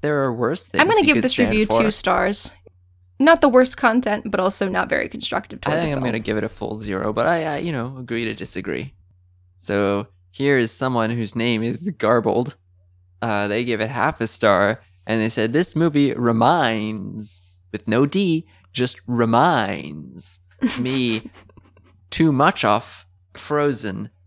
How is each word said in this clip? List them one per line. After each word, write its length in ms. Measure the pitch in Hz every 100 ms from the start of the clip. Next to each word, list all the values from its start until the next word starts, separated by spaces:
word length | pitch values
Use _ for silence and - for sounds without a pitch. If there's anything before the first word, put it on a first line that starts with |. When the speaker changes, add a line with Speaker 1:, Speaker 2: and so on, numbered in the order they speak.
Speaker 1:
there 220 | 147 143
are 100 | 135
worse 360 | 117 120 170 -
things 120 | -
Speaker 2:
I'm 60 | 349
gonna 120 | 440
Speaker 1:
he 60 | 220
Speaker 2:
give 80 |
Speaker 1:
could 100 | 233
Speaker 2:
this 80 | 247
Speaker 1:
stand 180 | - 226
Speaker 2:
review 160 | 214 214
Speaker 1:
for. 160 | 226
Speaker 2:
two 80 | 214
stars. 640 | - 190 190 185 202 - - - _ _ _ _ -
Not 200 | 302 330
the 80 | 285
worst 280 | 254 254 -
content, 540 | 240 240 226 208 208
but 80 | 196
also 280 | 190 - 196
not 200 | 185 -
very 200 | - -
constructive 500 | - - 190 - -
Speaker 1:
I 80 | 143
Speaker 2:
toward 60 | 160
Speaker 1:
think 80 | 160
Speaker 2:
the 60 |
Speaker 1:
I'm 40 | 139
Speaker 2:
film. 60 |
Speaker 1:
gonna 140 | 123 113
give 160 | 110 107
it 80 |
a 40 | 107
full 280 | - 107 110
zero, 360 | 104 95 107
but 140 | 110 143
I, 180 | 170
I, 140 | 156 147
you 140 | 170
know, 240 | 135 123 135
agree 260 | 120 117
to 100 | 110
disagree. 600 | 107 - 95 95 65 139 - _ _ _ _ _ _
So 500 | - 101 98 101 101 _ _
here 280 | - 139 135
is 120 | 113
someone 400 | - 131 120 110
whose 240 | 120 107 117
name 260 | 120 110
is 260 | 117 - 185 -
Garbled. 580 | 110 120 110 110 123 - _ _ _ _ _ _
Uh, 280 | 113 101 104
they 160 | 110
give 160 | 123 110
it 100 | 110
half 300 | 131 139 -
a 60 | 113
star, 520 | - 107 92 101 117 _ _ -
and 140 | 110
they 80 | 110
said, 240 | 120 113
"This 220 | 147 180
movie 380 | 156 170 143 139
reminds," 1300 | 120 117 113 123 175 120 110 110 107 98 104 107 - - _ _
with 140 | 104 -
no 160 | 113 143
D, 400 | 196 185 160 - _ _
just 280 | 127 123 - -
reminds 1300 | 120 117 117 170 135 101 85 76 76 64 - - - _ _
Speaker 2:
<laughs> 200 | - 127
Speaker 1:
me 480 | 127 135 120 113 - - - - _ _ _ _ _
too 200 | - 160
much 320 | 135 160 -
of 400 | 107 107 - - - _ _
Frozen, 760 | - - 147 147 120 107 101 110 -